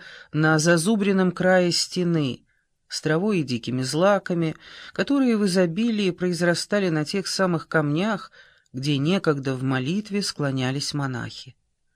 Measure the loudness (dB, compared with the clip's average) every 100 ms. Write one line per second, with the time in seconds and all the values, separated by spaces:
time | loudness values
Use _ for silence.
0 | -4 -20 -6 0 2 4 4 4 4 2
1 | 2 2 2 2 4 4 4 0 -2 -2
2 | 0 0 0 -4 _ _ _ _ _ -6
3 | -2 0 2 0 0 -4 -4 -4 -2 2
4 | 4 2 0 -2 -2 -4 -14 -20 -12 -6
5 | -2 0 2 2 2 2 2 0 -2 0
6 | -2 -2 -4 0 0 0 0 0 0 0
7 | -2 -4 -4 -2 0 0 0 0 0 0
8 | 0 -2 -8 -20 -20 _ _ -6 0 0
9 | 2 2 2 0 -2 -4 -2 0 0 -2
10 | -2 -4 -4 -4 -2 0 -2 -2 -4 -4
11 | -4 -6 -8 -12 -18 -20 _ _ _